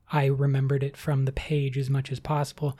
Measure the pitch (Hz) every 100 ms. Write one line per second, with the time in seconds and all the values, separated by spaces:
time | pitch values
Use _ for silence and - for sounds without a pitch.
0 | - 151 139 135 139 135 135 139 139 -
1 | - 139 131 135 - 151 135 131 131 139
2 | 131 131 - 151 143 - 147